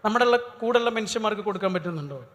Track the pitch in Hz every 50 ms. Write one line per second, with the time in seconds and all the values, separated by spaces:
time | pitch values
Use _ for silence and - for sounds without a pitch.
0 | - 214 220 240 247 240 240 240 240 - - - 226 233 240 240 233 233 226 226
1 | 220 190 - 226 214 214 214 202 196 208 190 185 196 190 185 180 165 180 170 156
2 | 147 143 139 131 123 -